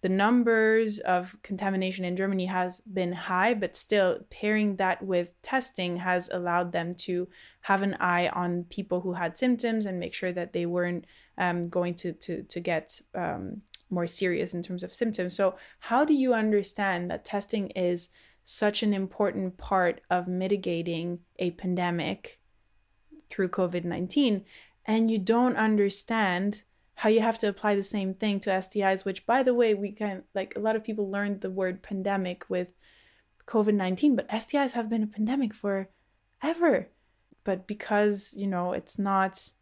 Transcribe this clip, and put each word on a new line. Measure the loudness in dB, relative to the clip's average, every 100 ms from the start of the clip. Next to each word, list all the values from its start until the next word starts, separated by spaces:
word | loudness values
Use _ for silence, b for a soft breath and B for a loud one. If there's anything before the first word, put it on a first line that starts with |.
The | 2
numbers | 2 4 4 4 4 6 4 2 -2
of | 0 0 0 -14
contamination | -10 -4 -2 0 -2 -2
in | -4 -2
Germany | 0 0 0
has | 0 -2 -4
been | -8 -4 -2
high, | -4 -2 2 2
but | 2 0 -2
still | 2 4 4 2 -6
pairing | -4 0 2 2 2
that | 0 0
with | 0 0 -2 _
testing | -2 -2 -2 -4 -4 -2
has | 0 0 0
allowed | -4 0 0 0
them | -2 -4 -6 -4
to | -2 -4 B B B
have | 0 2
an | 2 0
eye | 2 2 2
on | 0 0 -2 -4
people | -8 -4 -4
who | -2
had | -4 -4 0
symptoms | 2 2 0 0 -2
and | -4
make | -6
sure | -4 -4
that | -4 -4
they | -2 -2
weren't, | 0 0 -2 -8 b b -2
um, | 0 0 -2
going | 0 -2 -2
to, | -6
to, | -6 -6 -6
to | -6 -6
get, | -2 -2 -2 -12 _ -6
um, | -4 -4 -8 -10 _ -14 -6
more | -4 -2
serious | 0 0 -2 -4
in | -6
terms | -6 -8
of | -8
symptoms. | -4 -4 -2 -4 0
So | 0 -2 B B
how | -2 2
do | 4
you | 4 4
understand | 2 4 2 0 -2 -2 0 -4
that | -6
testing | -4 -6 -2 -4 -4
is | -2 0 0 -4 b b b
such | -6 0 0 2
an | 0
important | 0 -2 0 0 0 -6 -6
part | -2 2 2 0 _
of | -2 0
mitigating | -2 0 0 0 -2 -2 -4 -4 -6 _ -4
a | -4
pandemic | -2 -2 0 0 -2 -4 -6 -10 -20 _ _ _ _ _ _ _ -20 _
through | -2 -2
covid | 2 0 0 -4
nineteen, | -4 0 2 4 2 -2 B B B -2
and | 2 2
you | 2
don't | 2 4 4 2
understand | 2 4 2 0 -2 0 2 2 -2 -4 _ _ _ -2
how | 4
you | 4
have | 4 2
to | -2
apply | 0 0
the | 0
same | 0 -2 -2
thing | -2 -2 0
to | 0
S | -2 0
T | 2
Is, | 2 2 0
which, | -6 0
by | 4
the | 4
way, | 4 4
we | 4 -2
can, | -4 -6 -6 -8 -6
like, | -6 -2
a |
lot | 0 0
of |
people | -2 -4 -2
learned | -2 -2 -4
the | -4
word | -2 -2 -4
pandemic | -8 -4 -2 -2 -2 -6 -4
with | -4 -4 _ b b b b b _ -2
covid | 2 4 2
nineteen, | 2 2 4
but | 4 0
S | -6 -2
T | 0
Is | 0
have | -2 -2
been | -2
a | -2
pandemic | -2 -2 0 -2
forever. | -2 -2 -2 -4 _ _ _ _ _ -4 2 4 4 0 _ _ _ _ _ -4
But | -4 -4
because, | -8 0 2 4 2 -4 -4
you | -2
know, | 0 -2
it's | -4 -4 -2
not | 2 2 2 0 -6 _